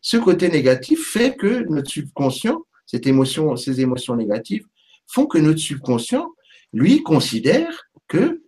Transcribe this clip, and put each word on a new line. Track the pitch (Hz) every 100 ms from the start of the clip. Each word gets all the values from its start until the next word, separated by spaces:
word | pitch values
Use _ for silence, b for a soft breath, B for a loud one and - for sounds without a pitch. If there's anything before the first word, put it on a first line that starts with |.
ce | - 233
côté | 208 170 180
négatif | 156 127 127 - 160 -
fait | 214 247 254
que | 202 247 196
notre | 151 135
subconscient, | 151 143 - 135 127 220 330 - _ _
cette | 120 135
émotion, | 135 131 160 156 120
ces | - 131
émotions | 131 127 - 120
négatives, | 107 104 - 214 - b b b _
font | - 285
que | -
notre | 151 156
subconscient, | - 139 - 117 - 254 349 _ b b b
lui, | 110 156 294
considère | - 151 - 113 135 240 330 330 - _ _
que | 160 285 330